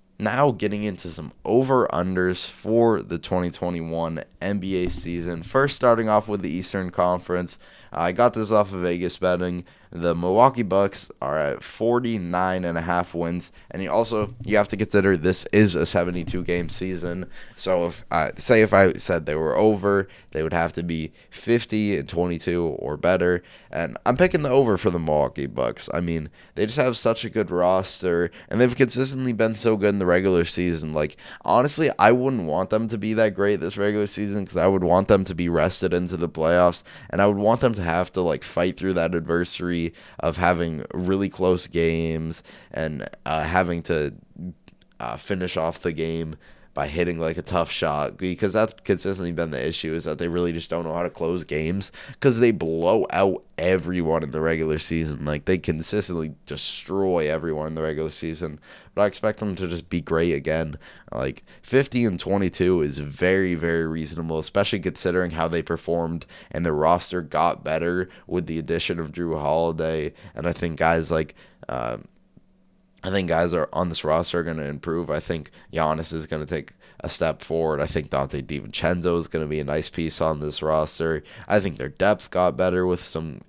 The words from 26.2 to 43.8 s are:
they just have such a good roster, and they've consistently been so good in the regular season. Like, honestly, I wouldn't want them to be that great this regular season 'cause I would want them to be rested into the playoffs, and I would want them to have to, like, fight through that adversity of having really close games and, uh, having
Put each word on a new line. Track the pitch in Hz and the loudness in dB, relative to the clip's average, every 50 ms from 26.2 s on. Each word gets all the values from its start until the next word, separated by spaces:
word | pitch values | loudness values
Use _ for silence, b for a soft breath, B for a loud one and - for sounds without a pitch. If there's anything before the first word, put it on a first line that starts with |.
| 76 76 B B B B B | -4 -6 B B B B B
they | - 101 | -2 -2
just | 107 113 143 | -2 0 0
have | 131 131 120 | 0 0 0
such | 117 - 113 113 - - | 0 0 0 0 0 -4
a | 113 | -4
good | - 110 104 82 | -2 -2 -2 0
roster, | 90 87 90 90 92 95 92 - - - - 92 87 85 87 85 B B B B | 0 2 4 4 4 2 0 -2 -6 -4 0 2 2 2 2 0 B B B B
and | - 110 | 2 4
they've | 123 127 120 | 4 4 4
consistently | - 139 123 - 123 135 135 139 131 131 127 120 | 0 0 0 0 -2 -2 -2 -2 -4 -4 -4 0
been | 104 113 113 113 | 0 0 0 0
so | 104 - 117 110 | 0 0 0 2
good | 104 95 104 | 4 2 2
in | 101 101 | 2 2
the | 95 | 2
regular | 90 87 90 95 95 92 87 85 | 4 4 4 4 4 4 4 2
season. | 82 - - 90 87 85 82 73 78 76 | 2 0 0 0 0 0 -2 -4 -4 -2
Like, | 78 76 76 - B B B B B B | -2 -2 -2 -4 B B B B B B
honestly, | - 90 113 127 147 - - 165 135 - - | 2 2 4 4 2 2 2 0 0 2 6
I | 98 107 120 | 6 6 6
wouldn't | 123 123 135 135 117 90 | 6 4 0 -2 -2 -2
want | 78 76 87 92 90 | -2 -2 -2 -2 0
them | - 107 113 113 | 0 -2 0 -2
to | 110 110 | -6 -4
be | 98 110 110 | -2 -2 2
that | 110 113 107 98 | 2 2 2 2
great | 92 101 101 104 92 | 2 2 2 2 2
this | 71 87 98 98 | 0 -4 -2 0
regular | 101 104 104 104 104 | 0 0 2 0 -2
season | 101 - - 104 101 101 104 98 | -2 -2 -4 -4 -4 -4 -4 -6
'cause | 92 - | -4 0
I | 92 82 | 2 4
would | 95 98 95 90 | 4 4 4 4
want | 85 87 92 98 - | 4 4 4 6 6
them | 110 95 95 | 4 4 4
to | 92 92 | 0 -2
be | 80 87 85 | -2 -2 0
rested | 85 82 76 90 90 - - 90 82 | 2 2 2 2 0 0 -2 0 0
into | 87 90 87 92 87 | 0 0 -2 -4 -4
the | 87 82 | -4 -4
playoffs, | - 80 80 80 85 90 90 87 87 - - B B B B B | -2 0 2 4 6 6 6 6 4 2 -12 B B B B B
and | - 95 | 0 2
I | 98 | 4
would | 104 104 98 | 4 4 4
want | 101 104 117 120 | 4 4 4 4
them | - 123 117 | 2 0 0
to | 101 92 | 0 -2
have | 85 80 87 92 - - | 0 0 0 0 -2 -2
to, | 90 | -2
like, | 92 85 76 65 - | 0 0 0 -2 -4
fight | - - - 87 92 90 | -6 -2 0 0 0 0
through | - 90 95 95 | -2 -2 -2 0
that | 90 82 87 90 | 2 0 0 0
adversity | 85 80 73 85 85 87 - - - 92 87 87 85 82 82 - B B B B B | -2 -2 0 0 0 0 -2 -4 -6 -4 -2 -2 -2 -2 -4 -6 B B B B B
of | - 82 80 | -4 -4 -2
having | 82 90 87 90 85 87 85 80 76 65 - - | 2 2 2 4 2 0 -2 -4 -6 -8 -8 -6
really | 80 90 90 95 98 101 92 | -4 0 0 0 0 0 -2
close | - - 92 92 90 90 - | -2 0 2 2 2 2 0
games | - - 87 82 82 82 82 82 82 80 80 80 80 82 - - B B B B B | -4 0 2 2 2 2 2 0 -2 -2 -2 -4 -6 -8 -10 -14 B B B B B
and, | B - 78 78 76 67 - - - - - | B -6 -6 -6 -6 -8 -10 -12 -14 -12 -6
uh, | - 76 80 78 | -4 -2 -2 -2
having | 78 87 92 95 85 87 85 | 2 2 2 2 2 0 -4